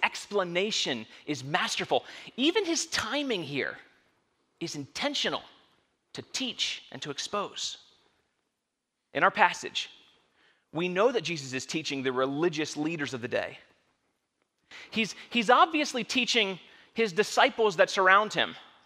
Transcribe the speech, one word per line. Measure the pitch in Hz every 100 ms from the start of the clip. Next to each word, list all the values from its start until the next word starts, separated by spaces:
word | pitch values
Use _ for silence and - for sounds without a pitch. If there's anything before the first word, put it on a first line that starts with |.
explanation | 208 - - 202 180 175 208 - - 123 110 - -
is | 143
masterful. | 131 175 214 - 175 139 - - - -
Even | 285 440 349
his | 320 -
timing | - 226 269 277 247
here | 143 139 82 - - _ _ _ _ _ _ -
is | 165 151
intentional | 135 - 277 294 208 143 - - _ _ _ _ _
to | - -
teach | - 254 - - - -
and | 123
to | 151
expose. | 139 - 202 175 - - - _ _ _ _ _ _ _ _ _ _ _ _ _
In | -
our | 180
passage, | - 180 - - - - - - _ _ _ _ _ _
we | 147 180
know | 180 233
that | 240
Jesus | 156 165 135
is | 127 -
teaching | 165 156 139
the | 131
religious | 127 135 139 170 151 151 147
leaders | 156 165 139 127
of |
the | 113
day. | - 90 - - _ _ _ _ _ _ _ _ _ _ - -
He's, | 214 214 - -
he's | 240 214
obviously | 254 339 320 294 254
teaching | 214 262 240 240 202 180 - - -
his | - 226
disciples | 165 202 - 254 - 220 180
that | 185
surround | - 185 196 214
him. | 165 107 - - -